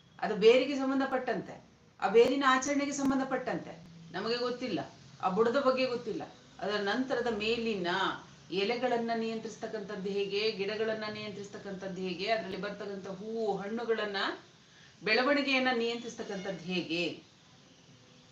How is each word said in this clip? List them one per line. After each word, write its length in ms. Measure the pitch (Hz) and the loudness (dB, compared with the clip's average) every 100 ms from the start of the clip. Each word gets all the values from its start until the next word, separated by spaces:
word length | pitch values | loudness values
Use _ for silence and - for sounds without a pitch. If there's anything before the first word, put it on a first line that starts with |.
| - - | -20 -6
ಅದು 160 | 190 202 | -4 6
ಬೇರಿಗೆ 400 | 220 262 277 269 | 8 8 6 0
ಸಂಬಂಧಪಟ್ಟಂತೆ, 880 | 262 269 269 262 247 196 - - - - - - | 0 0 0 -2 -2 -4 -6 -14 -18 -20 -20 -4
ಆ 80 | 190 | 4
ಬೇರಿನ 360 | 226 262 277 269 | 8 8 6 4
ಆಚರಣೆಗೆ 440 | 262 285 285 285 | 4 2 0 0
ಸಂಬಂಧಪಟ್ಟಂತೆ 1000 | 277 269 262 262 262 220 165 151 - - - - | 0 0 2 0 -2 -2 -6 -6 -14 -18 -20 -12
ನಮಗೆ 240 | 185 220 240 | -6 -4 -2
ಗೊತ್ತಿಲ್ಲ, 440 | 240 - 247 175 - - - - | -2 -4 -4 -4 -6 -14 -20 -2
ಆ 60 | 185 | 0
ಬುಡದ 320 | 190 226 277 | 4 4 4
ಬಗ್ಗೆ 260 | 262 254 254 | 2 2 0
ಗೊತ್ತಿಲ್ಲ, 360 | 240 220 190 - - - - | -2 -4 -6 -8 -14 -20 -8
ಅದರ 140 | 196 | -2
ನಂತರದ 520 | 208 202 240 262 247 233 | -2 0 0 0 0 0
ಮೇಲಿನ 600 | 208 220 233 226 196 175 190 175 - - - - | 0 0 0 0 0 0 0 0 -4 -12 -20 -6
ಎಲೆಗಳನ್ನ 600 | 185 208 240 254 233 233 | -2 0 0 2 0 0
ನಿಯಂತ್ರಿಸ್ತಕ್ಕಂಥದ್ದು 960 | 226 226 220 220 - 226 214 190 196 190 | -2 -2 -4 -8 -8 -8 -8 -8 -6 -4
ಹೇಗೆ, 400 | 202 190 202 220 | -2 0 0 0
ಗಿಡಗಳನ್ನ 540 | 190 196 214 220 214 214 | 0 -4 -2 -2 -2 -4
ನಿಯಂತ್ರಿಸ್ತಕ್ಕಂಥದ್ದು 880 | 214 214 190 196 208 202 190 190 180 | -6 -8 -10 -10 -10 -10 -8 -6 -4
ಹೇಗೆ, 280 | 185 170 208 | -4 -4 0
ಅದರಲ್ಲಿ 260 | 220 185 185 | 0 -2 -6
ಬರ್ತಕ್ಕಂಥ 520 | 202 196 202 190 190 | -6 -6 -8 -8 -8
ಹೂವು 480 | 185 220 226 214 180 | -10 -6 -2 0 -2
ಹಣ್ಣುಗಳನ್ನ 600 | 202 226 226 220 202 196 254 359 - - - - - - | -2 -4 -2 0 0 -2 -2 -4 -14 -20 -20 -20 -20 -6
ಬೆಳವಣಿಗೆಯನ್ನ 640 | 175 233 262 285 269 262 254 233 | 2 4 4 4 4 2 2 2
ನಿಯಂತ್ರಿಸ್ತಕ್ಕಂಥದ್ದು 880 | 233 233 233 - - 190 196 165 | 0 -2 -8 -10 -8 -6 -6 -6
ಹೇಗೆ, 380 | 170 180 147 170 170 - - - - - - - - - - - - | -4 -4 -2 -2 -2 -4 -16 -20 -20 -20 -20 -20 -20 -20 -20 -20 -16